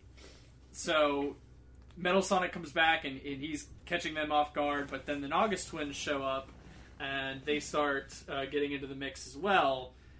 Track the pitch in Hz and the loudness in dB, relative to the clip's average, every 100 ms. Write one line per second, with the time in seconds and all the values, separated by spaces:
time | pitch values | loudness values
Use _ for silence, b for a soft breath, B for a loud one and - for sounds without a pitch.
0 | - - B B B - - - - 160 | -20 -20 B B B -20 -16 -6 2 4
1 | 147 143 143 139 - - - - - - | 6 4 0 -4 -14 -20 -20 -20 -18 -4
2 | 175 190 190 190 180 175 160 139 165 160 | 2 4 4 4 2 -2 -2 4 4 4
3 | 147 135 139 139 147 147 - - - 175 | 0 -6 -6 -6 -6 -6 -8 -16 -4 -2
4 | 165 156 151 151 147 - 147 143 135 135 | -2 -2 2 2 2 2 2 0 -2 -6
5 | - 143 139 165 214 185 - 160 147 139 | -4 -4 0 2 2 2 -4 -6 -6 -4
6 | - 139 135 135 135 - B B B - | -2 -2 0 -2 -6 -14 B B B -10
7 | 139 139 135 135 143 147 143 156 147 139 | -6 -4 -4 -4 -2 -2 0 0 2 0
8 | - - - 139 135 143 143 143 135 135 | -4 -12 -6 -4 -2 0 0 -2 -6 -6
9 | 139 - 131 135 190 190 143 131 127 B | -8 -8 -12 -4 4 6 6 2 -4 B
10 | B B | B B